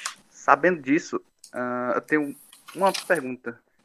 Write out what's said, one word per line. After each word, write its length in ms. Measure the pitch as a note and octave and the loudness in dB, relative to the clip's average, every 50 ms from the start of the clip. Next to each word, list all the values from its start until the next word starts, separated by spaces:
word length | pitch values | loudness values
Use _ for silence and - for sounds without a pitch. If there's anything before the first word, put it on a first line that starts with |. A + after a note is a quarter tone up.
| - - - - _ _ | -10 -10 -10 -12 _ _
Sabendo 520 | - - - - C#3 C#3 C#3+ F3 F#3 D#3+ | -20 -4 2 4 4 4 4 2 0 0
disso, 400 | C3+ B2+ C#3 E3+ E3+ - - - - _ _ _ - - - | 0 0 0 0 -2 -4 -8 -8 -8 _ _ _ -20 -14 -10
ah, 400 | A#2+ B2 B2 B2 B2 B2 B2 - | -8 -6 -6 -4 -4 -4 -2 -4
eu 60 | - | -4
tenho 340 | - - D#3 D3+ D3 C#3+ C3+ - - - - - _ - - | 0 2 2 2 2 0 -6 -12 -18 -20 -20 -20 _ -14 -2
uma 160 | D3+ F#3+ G3 | 2 2 2
pergunta. 680 | F#3 - - - F#3 E3 C3+ B2+ B2+ B2 - A#2+ A#2 - _ _ _ _ - | 2 2 0 0 0 0 0 -2 -6 -8 -8 -10 -10 -10 _ _ _ _ 4